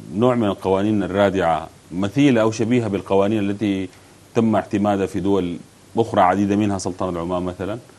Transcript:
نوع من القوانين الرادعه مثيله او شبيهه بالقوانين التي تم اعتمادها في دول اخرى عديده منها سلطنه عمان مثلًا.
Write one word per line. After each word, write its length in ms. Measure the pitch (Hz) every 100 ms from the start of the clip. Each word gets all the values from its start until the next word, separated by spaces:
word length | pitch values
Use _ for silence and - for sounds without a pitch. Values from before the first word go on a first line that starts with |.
| 52 87
نوع 200 | 123 120
من 120 | 104
القوانين 560 | 92 95 95 104 107
الرادعه 680 | 90 95 101 92 82 80 80 - -
مثيله 500 | 82 98 139 143 120
او 100 | 110
شبيهه 360 | 110 110 123 110
بالقوانين 640 | 98 - 98 101 110 101
التي 400 | 101 107 98 95 - - - - 117
تم 200 | 113 104
اعتمادها 500 | - 104 101 101 95
في 140 | 101
دول 380 | 95 98 90 85 - - - 110
اخرى 240 | 110 107
عديده 340 | 90 95 101 101
منها 220 | 104 98
سلطنه 420 | 95 87 95 87
عمان 240 | 85 90
مثلًا. 360 | 90 90 95 117 -